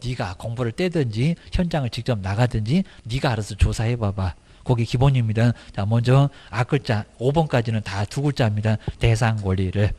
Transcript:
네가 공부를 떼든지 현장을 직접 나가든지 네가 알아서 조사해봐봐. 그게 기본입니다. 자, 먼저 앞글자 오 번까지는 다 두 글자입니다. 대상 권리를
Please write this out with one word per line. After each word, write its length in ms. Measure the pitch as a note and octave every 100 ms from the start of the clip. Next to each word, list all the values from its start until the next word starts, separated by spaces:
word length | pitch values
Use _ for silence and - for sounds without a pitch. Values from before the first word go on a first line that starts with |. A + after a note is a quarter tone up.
네가 340 | A#2+ B2 G#2+ F2+
공부를 340 | A2+ A#2 A#2+
떼든지 640 | A2 F#3 E3 B2+ G#2+ C#3 E3+ -
현장을 380 | - F3 D#3+ B2
직접 300 | - A2+ A2+
나가든지 640 | F#2+ G2+ B2 A2+ G#2+ E3 F#3+ -
네가 280 | A2+ B2+ D3
알아서 240 | A2 G#2 G2+
조사해봐봐. 800 | - G#2+ A2+ A#2+ G#2 G2 F#2 - _ -
그게 220 | - A#2+ A#2
기본입니다. 640 | B2+ C#3 C3 A2+ G#2+ A#2 A2+ -
자, 120 | - G2+
먼저 440 | A#2 A#2 C3+ C#3 - -
앞글자 540 | G2 A#2+ C#3+ - G#2+ - -
오 120 | B2
번까지는 500 | D3 D#3 B2+ A#2 A2
다 220 | - G2 G#2
두 160 | -
글자입니다. 560 | D3 C3+ A#2 G#2 A2 G#2+ - -
대상 360 | A#2 A2 A#2 A2
권리를 540 | G2+ F#2+ F#2 G2+ G#2